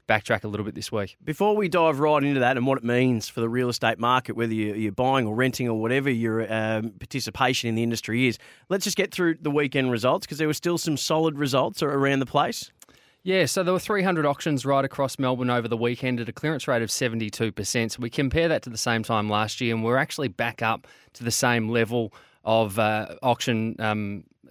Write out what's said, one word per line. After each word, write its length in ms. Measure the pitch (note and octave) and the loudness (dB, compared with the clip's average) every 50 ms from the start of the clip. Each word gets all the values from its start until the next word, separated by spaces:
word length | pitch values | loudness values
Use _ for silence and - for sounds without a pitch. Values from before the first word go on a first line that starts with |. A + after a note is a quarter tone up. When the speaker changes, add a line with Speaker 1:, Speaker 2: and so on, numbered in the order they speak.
| _ - | _ 0
Speaker 1:
backtrack 360 | A2 G#2+ - - A#2 G2+ - | 0 2 2 0 -2 -2 -2
a 40 | G#2+ | -4
little 160 | G2+ G#2 G2+ | -6 -6 -6
bit 100 | G#2 - | -6 -8
this 160 | - G#2+ - | -10 -8 -6
week. 280 | - G#2+ G2+ F#2+ - _ _ | -4 -4 -4 -6 -8 _ _
Speaker 2:
Before 320 | - D3+ - G3+ G#3+ G#3 | -8 -4 0 0 2 2
we 140 | G#3 G#3 E3+ | 2 0 0
dive 320 | D#3+ F3+ E3 D#3+ D3 C3 | 2 2 4 4 2 2
right 220 | D3+ D3+ D3+ D3 C#3 | 2 4 4 4 2
into 180 | C#3+ C#3+ C3+ | 2 2 2
that 160 | B2 A#2+ C3+ | 2 2 2
and 100 | B2+ B2 | 2 2
what 120 | C3+ C3+ C3 | 0 0 0
it 40 | A#2 | 0
means 460 | A#2 A#2+ B2 B2+ B2+ B2 A2 - - | 2 2 4 4 4 2 2 -2 -4
for 120 | - - | -4 -4
the 100 | A2+ A#2 | -2 -2
real 180 | A2+ B2+ B2+ B2 | 0 0 0 -2
estate 300 | A#2 - - A#2 A2+ G#2 | -2 0 0 0 0 2
market, 380 | A#2 A#2+ B2+ B2+ B2 - - | 2 2 2 2 0 -2 -4
whether 180 | A2+ A#2 A2+ A2 | -2 -2 -2 0
you, 200 | A2 G#2+ G#2 G2+ | -2 -2 -2 -2
you're 180 | A2 A2 G#2+ G2 | -2 -2 -2 0
buying 340 | - B2+ C3 C3+ C3+ A#2+ | 0 2 2 2 2 2
or 80 | G#2+ G#2+ | 0 0
renting 340 | A2+ B2+ C3 B2 - C3 A#2+ | 2 0 0 0 0 -2 -2
or 100 | A2+ A2 | -2 0
whatever 300 | A2 A#2 B2+ C#3 C3+ C#3+ | 0 0 0 0 2 0
your, 420 | B2+ A2+ A#2 A2+ A2 A2+ A2 G2 A2 | 0 0 0 0 0 0 0 0 -2
um, 380 | A2 A2 A2 A2 A2 A2 A2+ G2 - | -2 0 0 0 -2 -4 -6 -8 -12
participation 720 | - - - C3+ A2+ A2 G#2+ - C3 B2+ C3 - - A#2 | -12 -8 -8 -6 -6 -6 -2 0 0 2 2 0 -2 -2
in 60 | A2+ | -2
the 80 | A2+ A#2 | 0 0
industry 440 | A#2 A#2 A2 - - A2 A#2+ C3 | 0 -2 -2 -4 -2 0 2 2
is, 120 | B2 A2 - - - - - _ - | 2 0 -2 -6 -20 -20 -18 _ -4
let's 120 | F#3 G3+ - | -4 -2 -2
just 140 | G#3 E3+ | -2 -2
get 160 | - F#3+ G3+ - | -2 -2 -2 -2
through 240 | - F3+ E3+ D#3+ D#3+ D#3+ | 0 0 0 0 -2 -2
the 80 | D3+ | -2
weekend 400 | C#3+ D3+ D3 C3 - C#3 C3 B2+ | 0 0 0 0 0 0 0 2
results, 360 | B2 A2+ G#2 B2+ D3+ G3 - | 0 2 2 2 2 0 -2
'cause 120 | - D3+ C#3 | -6 -4 -2
there 100 | D#3+ D3+ | 0 0
were 60 | D3+ | 0
still 240 | - - F3 F3 E3 | 0 0 -2 -2 0
some 180 | - E3+ D3+ | 0 -2 -2
solid 420 | B2+ - - D#3+ D#3+ D#3+ D#3+ D3+ C#3 | -2 -2 0 0 2 2 2 0 0
results 440 | D3 C3+ B2+ C3+ C3+ A2 - - D#3+ | 0 0 2 2 2 0 -2 -2 -2
around 380 | C#3+ C#3+ C#3 C3+ C#3 C#3 C3+ | 0 2 2 2 2 2 2
the 60 | C3+ | 0
place. 460 | A#2+ - C#3+ D#3 F#3+ A3+ - - - _ _ - - - _ _ _ _ _ - | 0 2 2 2 0 -2 -6 -10 -14 _ _ -20 -20 -20 _ _ _ _ _ -4
Speaker 1:
Yeah, 220 | F#3 F#3 F#3+ E3 | 0 2 2 2
so 180 | C3+ - G3 F3+ | 2 2 0 2
there 120 | F3 F#3 | 2 2
were 40 | F3+ | 0
three 240 | - - G#3+ G3+ F3+ | 0 0 0 2 2
hundred 220 | F#3+ F3+ D#3+ D3 | 2 2 2 2
auctions 400 | D3 C#3+ - - E3+ D3 C3 A#2+ | 2 0 0 -2 -2 -2 0 2
right 200 | C3+ C#3 C3+ C3+ | 2 2 2 2
across 340 | C3+ - - C#3 B2+ - - | 0 0 -2 -2 -2 -2 0
Melbourne 320 | C3+ B2+ B2+ B2 B2+ B2 | 0 0 0 0 0 0
over 180 | B2 B2 A2+ A#2 | 0 0 0 0
the 80 | A#2 | -2
weekend 420 | A2 A#2 A#2+ B2 - - B2+ B2 A#2 | 0 0 0 -2 -2 -2 -2 -2 -2
at 120 | A#2 A#2+ | -4 -6
a 20 | - | -8
clearance 340 | - - D3+ D#3+ C3 - | -6 -4 -4 -4 -4 -2
rate 140 | - B2+ A#2 | 0 0 0
of 100 | A#2 G#2 | 0 -2
seventy-two 640 | - - C3+ A#2+ A2+ A2+ A2+ G#2 - - A#2 A2 - | -2 -2 -2 -2 -2 -2 -4 -4 -4 -2 -2 -2 -2
percent. 400 | - G2+ - - B2 A#2 A2 - | -4 -4 -2 -2 0 -2 -2 -4
So 60 | - | -6
we 80 | A#2+ A2+ | -8 -6
compare 400 | - - C#3+ C3 C#3 D#3+ E3 E3+ | -2 -2 -2 0 2 2 2 2
that 140 | D#3 A#2+ - | 0 -2 -4
to 80 | B2+ | -6
the 80 | A2+ A2 | -8 -4
same 240 | - B2 A#2 A2+ A2 | -2 0 0 0 0
time 260 | - A#2 G#2+ G#2 G#2+ | 0 0 0 0 0
last 320 | G#2 G#2 A2 G#2+ - - | 0 0 0 -2 -4 -4
year, 140 | B2+ A#2 A2+ | -2 -2 -2
and 100 | A2+ A2 | 0 0
we're 140 | A2+ B2 C3 | 0 2 0
actually 300 | D3 - - - C#3+ A#2+ | 0 -2 -4 -4 -4 -4
back 340 | F#2 - A#2 A#2 A2 - A#2 | -4 -4 -4 -4 -4 -2 -2
up 240 | A2 - - - - - - _ _ - | -2 -2 -2 -6 -12 -20 -20 _ _ -16
to 120 | - A#2+ | -8 -6
the 60 | A#2 | -4
same 380 | A2+ - - B2 A#2+ A#2 A2 A2 | 0 2 2 4 4 2 2 0
level 460 | A#2 A#2 A2+ G#2 A#2 B2 A2+ G2+ - - - - _ _ - | 2 2 2 2 0 0 -2 -2 -6 -14 -20 -20 _ _ 0
of, 360 | - A2+ A2+ A2+ G#2 G2 A2 | 2 4 4 4 2 2 2
uh, 380 | A2 G#2+ G#2+ G#2+ G#2+ - E2 - - | 2 2 2 0 -2 -6 -8 -2 0
auction, 540 | C3 A#2+ - - - A#2 A2 A2 A2+ G#2+ - | 2 2 2 0 0 0 0 0 -2 -4 -2
um, 460 | A2 G#2+ G#2+ G#2+ G#2 G2+ G2+ F#2+ - _ _ _ _ - | -2 -2 0 -2 -2 -4 -6 -8 -12 _ _ _ _ -6